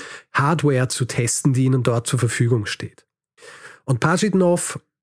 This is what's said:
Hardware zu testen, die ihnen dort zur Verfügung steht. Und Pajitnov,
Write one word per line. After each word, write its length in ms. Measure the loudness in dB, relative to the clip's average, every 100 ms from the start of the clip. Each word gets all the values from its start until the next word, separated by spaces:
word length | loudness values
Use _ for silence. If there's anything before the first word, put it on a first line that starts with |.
| -6 -18 -8
Hardware 560 | -2 0 2 2 0 0
zu 160 | -2
testen, 480 | -4 -2 -2 0 0
die 120 | 2
ihnen 180 | 2 2
dort 240 | 2 0 0
zur 120 | 0
Verfügung 480 | 0 0 2 0 -2
steht. 400 | -8 -12 -14 _ _ _ _ -20 -20 -20 -10
Und 160 | -4 0
Pajitnov, 800 | 2 2 2 2 2 2 -2 -10 _ _